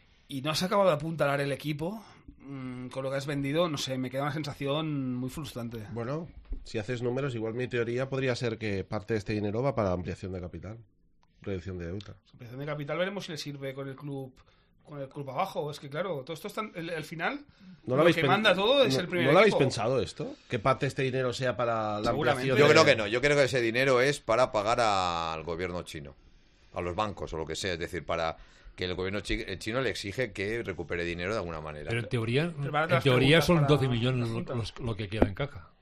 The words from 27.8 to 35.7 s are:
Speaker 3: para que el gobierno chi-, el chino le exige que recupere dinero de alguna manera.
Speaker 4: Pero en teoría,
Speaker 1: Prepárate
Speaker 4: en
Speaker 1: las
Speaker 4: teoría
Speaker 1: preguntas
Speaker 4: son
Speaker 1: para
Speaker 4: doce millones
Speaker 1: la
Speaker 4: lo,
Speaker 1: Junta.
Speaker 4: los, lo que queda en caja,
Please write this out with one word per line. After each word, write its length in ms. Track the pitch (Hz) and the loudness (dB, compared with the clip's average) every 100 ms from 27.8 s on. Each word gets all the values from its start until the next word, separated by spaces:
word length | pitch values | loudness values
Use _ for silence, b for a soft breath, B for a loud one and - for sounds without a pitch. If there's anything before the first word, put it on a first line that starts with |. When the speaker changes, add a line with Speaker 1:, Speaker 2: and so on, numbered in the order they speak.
| 82 87 | -4 -6
Speaker 3:
para 340 | 73 85 82 - b b b - | -4 -2 -2 -6 b b b -6
que 80 | 90 | -4
el 80 | 87 | -2
gobierno 260 | 92 101 | -4 -4
chi-, 240 | 98 110 113 | -4 -6 -6
el 100 | 92 | -8
chino 220 | - 117 | -4 -2
le 100 | 127 | -2
exige 440 | 92 101 95 123 | -4 -6 -4 -4
que 280 | 95 101 117 | -4 -4 -4
recupere 440 | 95 87 80 87 85 | -4 -6 -4 -4 -2
dinero 260 | 85 87 | -2 -2
de 60 | 113 | -2
alguna 240 | 87 80 | -4 -6
manera. 260 | 76 76 73 | -8 -10 -4
Speaker 4:
Pero 120 | 117 | -4
en 80 | 117 | -2
teoría, 420 | 123 113 123 170 | -4 0 0 0
Speaker 1:
Prepárate 400 | 160 139 147 160 | -4 -4 -2 2
Speaker 4:
en 40 | 170 | 2
Speaker 1:
las 80 | 143 | 4
Speaker 4:
teoría 340 | 123 131 165 | 6 8 6
Speaker 1:
preguntas 60 | 160 | 6
Speaker 4:
son 100 | 175 | 4
Speaker 1:
para 100 | 139 | 6
Speaker 4:
doce 180 | 147 135 | 4 4
millones 320 | 120 120 127 | 2 2 0
Speaker 1:
la 80 | 117 | 0
Speaker 4:
lo, 60 | |
Speaker 1:
Junta. 200 | 113 - 117 | -2 -4 -4
Speaker 4:
los, 240 | 104 - | -6 -6
lo 160 | 120 104 | -6 -4
que 100 | 107 | -6
queda 200 | 110 101 | 0 0
en 60 | |
caja, 360 | 95 139 - - | 0 -6 -8 -18